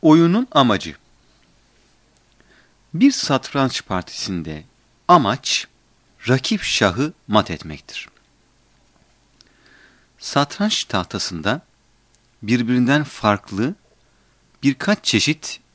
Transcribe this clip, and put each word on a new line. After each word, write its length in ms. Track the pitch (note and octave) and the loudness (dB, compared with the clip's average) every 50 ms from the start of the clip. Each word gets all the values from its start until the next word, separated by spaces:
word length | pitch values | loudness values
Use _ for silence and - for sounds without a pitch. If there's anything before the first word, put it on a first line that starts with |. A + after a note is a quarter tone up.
Oyunun 460 | - D#3+ D3+ E3 E3+ E3 F3+ A3 B3+ - | 6 6 6 6 6 4 4 2 0 0
amacı. 440 | - D3 C3+ A#2+ G#2 F#2+ - E2 D2 - _ _ _ _ _ _ _ _ _ _ _ _ _ _ _ _ _ _ _ _ _ _ _ _ _ _ _ _ _ _ _ _ _ _ _ _ _ _ - | 2 2 4 4 2 0 -2 -8 -14 -14 _ _ _ _ _ _ _ _ _ _ _ _ _ _ _ _ _ _ _ _ _ _ _ _ _ _ _ _ _ _ _ _ _ _ _ _ _ _ -2
Bir 180 | D#3+ A3+ C#4+ | 4 4 4
satranç 720 | C4 - - - C#3+ B2+ - - - C#3+ C3+ C3 - - - | 4 2 -2 0 -2 -2 -2 -2 -2 0 0 0 0 -4 -6
partisinde 800 | _ G2+ F#2 F2 - - - - - F#2+ F2 D#2 D#2 D#2 D2+ D#2+ _ _ _ _ _ _ _ _ - | _ -6 -6 -6 -8 -12 -12 -8 -6 -6 -6 -6 -8 -10 -14 -14 _ _ _ _ _ _ _ _ 4
amaç 600 | F3 E3+ B2+ G2 A#2 - - - - - - - _ _ _ _ _ _ _ _ _ _ - A#2+ | 4 6 6 2 -2 -2 -4 -6 -6 -6 -6 -10 _ _ _ _ _ _ _ _ _ _ 0 0
rakip 340 | B2+ C3 - - A3+ G3 - | 0 0 2 -2 -4 -4 -2
şahı 500 | - - - A2+ G2 E2+ G2+ C#3 D#3 - _ _ - | -4 -2 0 0 0 2 0 -4 -4 -6 _ _ 0
mat 240 | G#2+ G#2+ G2 - | 0 0 0 0
etmektir. 580 | F2 D2+ - D#2+ D2+ - - - - - - - _ _ _ _ _ _ _ _ _ _ _ _ _ _ _ _ _ _ _ _ _ _ _ _ _ _ - _ _ _ _ _ _ _ - _ _ _ _ _ _ _ | -8 -12 -12 -14 -16 -16 -18 -18 -18 -18 -18 -18 _ _ _ _ _ _ _ _ _ _ _ _ _ _ _ _ _ _ _ _ _ _ _ _ _ _ -20 _ _ _ _ _ _ _ -20 _ _ _ _ _ _ _
Satranç 640 | - - - C#3+ C#3+ - - - G3+ G#3+ - - - | -14 -4 -2 -2 -2 -2 -4 -4 -2 -2 -2 -4 -6
tahtasında 760 | _ - G2 F2 - - G2+ - - F#2 E2 D2+ G2 A#2+ D#3 - _ _ _ _ _ _ _ _ _ _ _ _ _ _ _ - | _ -4 -4 -4 -4 -6 -8 -8 -6 -8 -6 -4 -4 -4 -4 -6 _ _ _ _ _ _ _ _ _ _ _ _ _ _ _ -2
birbirinden 600 | G#2 A#2+ B2 A#2+ A2+ B2+ B2+ B2 A#2+ C#3 D3 D3+ | 0 0 0 2 0 2 2 2 2 2 0 0
farklı 720 | - - - - G#2+ G2+ G2 - - G2+ F#2+ A2 C#3 G3 _ _ _ _ _ _ _ _ _ _ _ _ _ _ _ _ _ - | -2 -8 -2 2 2 2 2 -2 -8 -6 -4 -4 -4 -4 _ _ _ _ _ _ _ _ _ _ _ _ _ _ _ _ _ -2
birkaç 400 | C#3 C3+ - - - G#3 - - | -2 -2 0 -2 -2 -2 -2 -2
çeşit 540 | - - G#2+ - C#3+ D#3+ - - - - - _ _ | 0 0 0 0 0 -4 -4 -6 -14 -14 -14 _ _